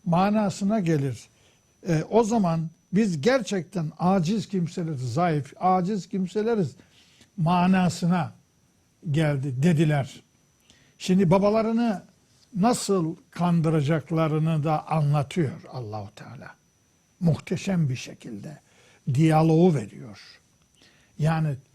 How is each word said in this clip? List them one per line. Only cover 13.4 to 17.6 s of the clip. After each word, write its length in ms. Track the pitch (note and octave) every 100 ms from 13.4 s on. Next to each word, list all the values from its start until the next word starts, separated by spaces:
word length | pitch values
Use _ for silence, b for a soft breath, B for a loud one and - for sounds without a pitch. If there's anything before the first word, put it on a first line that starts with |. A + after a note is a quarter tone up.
| F3 E3+ D#3 D#3+ C3+ D#3+ - D#3+ D#3+ D#3 D#3+ D#3+
da 240 | D3+ D#3 -
anlatıyor 760 | D#3+ D3 D3 C#3 F#3 C#3 - -
Allahu 440 | C3 A2 G#2+ G2+ -
Teala. 400 | - B2 - - _ _ _ _ _ -
Muhteşem 680 | E3+ C#3 - F3